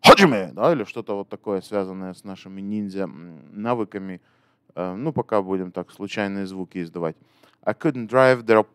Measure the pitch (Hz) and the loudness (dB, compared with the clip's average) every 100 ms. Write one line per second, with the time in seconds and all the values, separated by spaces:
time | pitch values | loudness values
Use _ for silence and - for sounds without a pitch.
0 | - 208 190 113 92 65 127 156 101 - | 10 10 8 4 -2 0 2 2 -2 -8
1 | 107 101 98 101 - 98 - 104 95 95 | -6 -6 -6 -12 -6 -6 -4 -4 -4 -8
2 | 92 90 101 95 95 98 98 107 101 95 | -12 -12 -16 -16 -16 -12 -8 -6 -6 -6
3 | 92 67 87 82 73 101 110 120 104 104 | -8 -10 -18 -20 -18 -10 -4 -4 -4 -8
4 | 95 90 _ _ _ _ _ - 90 92 | -12 -14 _ _ _ _ _ -10 -8 -6
5 | 151 127 113 110 95 95 90 90 87 - | -6 -6 -2 -2 -2 -4 -4 -10 -12 -12
6 | 101 - 101 98 95 95 90 92 85 87 | -10 -4 -4 -4 -8 -10 -10 -10 -10 -6
7 | 82 78 _ _ _ _ - 107 170 127 | -6 -8 _ _ _ _ -8 -2 -4 -4
8 | 110 123 131 127 113 110 104 | -2 4 4 4 4 4 4